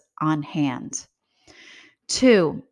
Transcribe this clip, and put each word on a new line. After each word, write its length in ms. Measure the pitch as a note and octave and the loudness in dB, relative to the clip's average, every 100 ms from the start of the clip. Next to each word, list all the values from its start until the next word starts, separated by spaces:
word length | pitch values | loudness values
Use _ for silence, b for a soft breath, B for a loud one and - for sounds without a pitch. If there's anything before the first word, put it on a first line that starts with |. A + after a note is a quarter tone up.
| _ - | _ -6
on 200 | D#3 D#3 | -2 -2
hand. 680 | C#3+ E3 C#3 B2 - - - _ _ b b b b b b b - | -4 -4 -4 -4 -10 -12 -14 _ _ b b b b b b b -10
Two, 560 | - B3+ G#3 D#3+ - - | 2 4 6 4 -4 -12